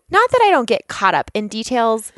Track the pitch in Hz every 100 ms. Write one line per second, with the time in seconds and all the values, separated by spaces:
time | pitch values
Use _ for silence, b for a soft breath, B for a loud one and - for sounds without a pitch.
0 | - 381 494 508 415 330 226 220 - -
1 | 196 156 - 214 214 220 - 254 226 220
2 | -